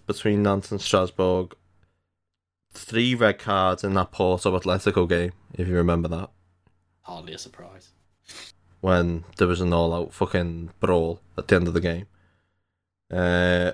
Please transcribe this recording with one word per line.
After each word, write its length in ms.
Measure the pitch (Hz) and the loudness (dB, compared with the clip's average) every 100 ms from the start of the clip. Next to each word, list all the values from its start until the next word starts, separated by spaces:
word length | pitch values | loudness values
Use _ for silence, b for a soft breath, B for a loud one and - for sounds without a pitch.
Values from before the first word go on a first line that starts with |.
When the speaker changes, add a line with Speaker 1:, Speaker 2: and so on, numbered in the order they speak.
| - | -8
Speaker 1:
between 360 | 101 107 104 | -4 0 2
Nantes 280 | 101 98 - | 2 0 -2
and 100 | 101 | -8
Strasbourg, 760 | - 98 92 - 92 92 90 - _ _ _ _ _ _ _ _ _ _ _ | 0 0 0 0 0 0 -4 -12 _ _ _ _ _ _ _ _ _ _ _
three 420 | - - 113 123 123 | -20 -6 0 0 4
red 220 | 110 98 | 2 2
cards 440 | - 98 92 90 | -2 0 2 0
in 100 | 98 | 0
that 180 | 98 90 | 0 0
Porto 460 | - 92 90 101 90 | 0 2 2 0 0
Atletico 480 | 92 92 - 95 87 | 0 0 0 2 2
game, 240 | 87 87 - - | 2 -2 -6 -16
if 140 | - 90 | -6 -2
you 80 | 90 | 2
remember 320 | 87 85 85 | 2 2 0
that. 220 | 82 95 _ _ _ _ _ _ _ | -6 -10 _ _ _ _ _ _ _
Speaker 2:
Hardly 300 | - 90 85 | -20 -18 -16
a 40 | 80 | -18
surprise. 540 | - - - 98 _ _ _ _ B B B _ _ _ | -18 -20 -20 -20 _ _ _ _ B B B _ _ _
Speaker 1:
When 420 | 92 90 87 82 85 - | 2 2 2 -2 -8 0
there 100 | 90 | 2
was 140 | 87 | 2
an 100 | 90 | 2
all-out 400 | 85 82 85 85 | 2 2 0 -6
fucking 580 | - 95 92 87 82 85 - | -4 -2 -2 -4 -6 -12 -4
brawl 420 | 95 87 82 85 _ - | 0 2 0 -6 _ -10
at 100 | - | 0
the 80 | 92 | 2
end 120 | 87 | 2
of 60 | |
the 80 | 85 | -2
game. 260 | 87 85 98 _ _ _ _ _ _ _ _ _ - | -2 -4 -8 _ _ _ _ _ _ _ _ _ -10
Uh, 600 | 90 87 87 90 90 90 | -2 0 2 2 2 0